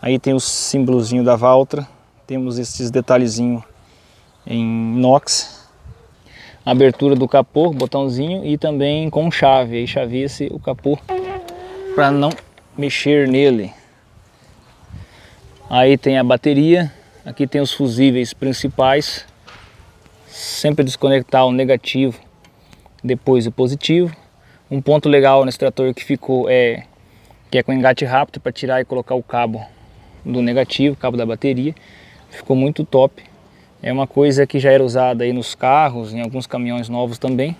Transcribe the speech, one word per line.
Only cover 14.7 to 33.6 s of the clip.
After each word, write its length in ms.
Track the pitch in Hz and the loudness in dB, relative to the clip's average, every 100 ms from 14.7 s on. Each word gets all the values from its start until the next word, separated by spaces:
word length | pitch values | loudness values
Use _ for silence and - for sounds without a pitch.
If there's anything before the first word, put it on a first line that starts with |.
| _ _ - - - - - - - - | _ _ -20 -20 -20 -20 -20 -20 -20 -2
Aí 260 | 123 131 139 | 4 4 4
tem 220 | - 131 | 2 0
a 60 | |
bateria. 680 | 123 127 151 139 156 175 160 - _ - | 2 2 2 2 4 2 0 -10 _ -20
Aqui 220 | - 123 147 | -18 -6 -4
tem 140 | 147 | -2
os 120 | 139 | -4
fusíveis 600 | - 139 117 135 123 120 | -2 -4 2 2 2 -4
principais. 920 | - 135 127 135 - 131 139 147 - - _ - - - _ - _ _ _ - | -6 -6 -4 -6 0 2 2 -2 -10 -14 _ -20 -20 -20 _ -20 _ _ _ -20
Sempre 560 | - - - 151 147 | -16 -12 -4 -2 0
desconectar 640 | 131 - 139 135 123 123 127 | -2 0 0 0 2 2 2
o 60 | |
negativo, 680 | 127 131 127 - 131 135 117 - _ _ _ _ - _ _ | 2 0 0 0 -2 -2 -4 -18 _ _ _ _ -20 _ _
depois 420 | 127 127 - 127 113 | -6 -4 2 2 2
o 60 | |
positivo. 640 | 113 127 143 - 165 175 156 _ _ _ _ _ | -2 -2 -2 0 0 0 -4 _ _ _ _ _
Um 100 | 139 | -6
ponto 280 | 135 151 151 | 2 2 4
legal 360 | 143 135 135 | 4 6 4
nesse 140 | 131 - | 2 0
trator 340 | 135 - 131 | -4 0 -2
que 100 | 123 | -4
ficou 460 | - 143 - 131 120 | -6 -6 -2 -2 2
é 360 | 127 120 117 - _ _ _ _ _ _ | 2 2 -2 -10 _ _ _ _ _ _
que 80 | 131 | -2
é 40 | |
com 100 | 123 | 0
engate 320 | 131 127 127 | 2 2 2
rápido 360 | 131 131 147 - | 0 0 -2 -6
pra 100 | - | -10
tirar 300 | 120 131 131 | -8 -4 -2
e 40 | |
colocar 300 | 127 127 117 | -2 -6 -4
o 80 | 127 | -6
cabo 400 | 120 123 120 113 107 _ - - - - | -4 -4 -4 -6 -12 _ -20 -20 -20 -18
do 160 | - 123 | -8 -4
negativo, 560 | 120 123 123 - 139 139 | -2 0 -2 0 -2 0
cabo 200 | 131 123 | -6 -4
da 100 | 113 | -6
bateria. 480 | 113 139 127 139 160 - - - - _ | -4 -4 -4 -6 -8 -20 -20 -20 -20 _
Ficou 260 | - - 131 | -20 -2 0
muito 280 | 135 151 | 0 -2
top. 380 | 151 135 135 - - - _ _ | 0 2 2 0 -20 -20 _ _